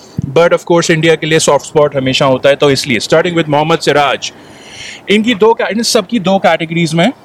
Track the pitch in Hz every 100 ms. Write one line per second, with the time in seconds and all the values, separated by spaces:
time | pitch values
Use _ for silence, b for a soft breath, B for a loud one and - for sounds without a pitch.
0 | B B - 139 170 175 - 170 165 165
1 | 160 156 160 156 - 143 - 156 147 143
2 | 131 127 143 127 139 143 147 135 151 113
3 | - 160 175 170 156 143 156 165 180 143
4 | 143 110 - - B B B B B B
5 | - 208 220 220 220 226 202 196 226 226
6 | 196 240 175 196 185 - 165 165 165 165
7 | 185 285